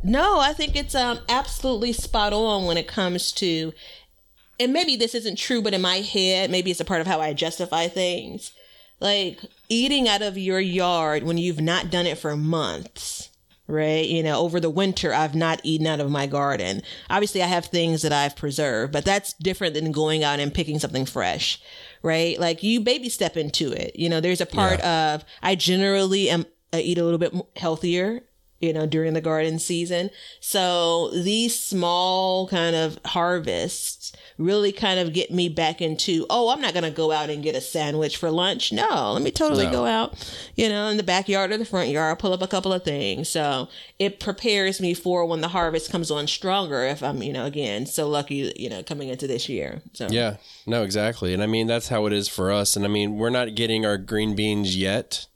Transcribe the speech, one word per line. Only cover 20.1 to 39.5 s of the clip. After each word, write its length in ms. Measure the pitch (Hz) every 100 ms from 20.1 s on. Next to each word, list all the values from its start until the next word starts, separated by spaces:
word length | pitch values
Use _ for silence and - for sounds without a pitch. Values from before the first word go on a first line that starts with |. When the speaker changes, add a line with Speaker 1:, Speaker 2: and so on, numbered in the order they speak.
| 156
Speaker 1:
out 160 | 147 143
and 140 | 143
picking 240 | 147 156 151
something 260 | 143 127
fresh, 560 | 135 - 92 76 - - - - - -
right? 380 | 165 160 170 -
Like, 220 | 170 165
you 180 | 202 233
baby 300 | 220 277 247
step 260 | - 175 165
into 340 | 151 - 147
it. 260 | - - -
You 120 | 165
know, 120 | 165
there's 180 | 170 180
a 60 | 175
part 320 | - 190 190
Speaker 2:
Yeah. 380 | - 165 156 151
Speaker 1:
of, 100 | - -
I 140 | 175 190
generally 720 | 165 185 196 196 190 196 196
am, 160 | 170 165 _ _
I 80 | 165
eat 160 | 156 175
a 80 |
little 140 | 170 170
bit 160 | 170
m-, 80 | 180 - -
healthier, 680 | 175 160 180 175 190 233 - _ _ _
you 140 | 170
know, 100 | 156
during 300 | 156 160 160
the 80 | 160
garden 360 | 160 156 160 160
season. 520 | - 170 170 175 190 - - -
So 720 | - 202 180 175 170 170 165
these 460 | 175 175 214 233 226
small 880 | - 190 175 175 185 185 190 185 185
kind 280 | 185 170 165
of 220 | 160 151 -
harvests 1080 | 180 170 180 151 87 143 - - - - - - -
really 340 | 165 208 202
kind 300 | 196 214 185
of 140 | 170
get 160 | 160 -
me 180 | 180 175
back 320 | 156 160 147
into, 460 | 165 160 - 165 -
"Oh, 220 | 233 233
I'm 100 | 262
not 140 | 254
gonna 160 | 175 165
go 200 | 151 156
out 200 | 156 151
and 120 | 151
get 120 | 151 131
a 40 |
sandwich 560 | - 165 151 151 151 -
for 120 | 170
lunch. 400 | 160 180 185 -
No, 420 | 208 440 254 110
let 80 | -
me 80 | 277
totally 340 | - 311